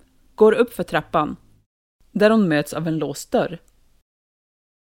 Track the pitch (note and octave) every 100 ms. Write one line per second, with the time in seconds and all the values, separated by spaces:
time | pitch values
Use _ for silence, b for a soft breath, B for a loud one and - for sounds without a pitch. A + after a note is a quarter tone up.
0 | _ _ _ - G#3+ A3 B3 - F3 D#3+
1 | - E3 D3+ - _ _ _ _ _ _
2 | _ F#3 G#3 A3 F#3 D3 D3 - E3 D#3+
3 | C#3+ C#3 - A#3 E3 E3 _ _ _ _
4 | _ _ _ _ _ _ _ _ _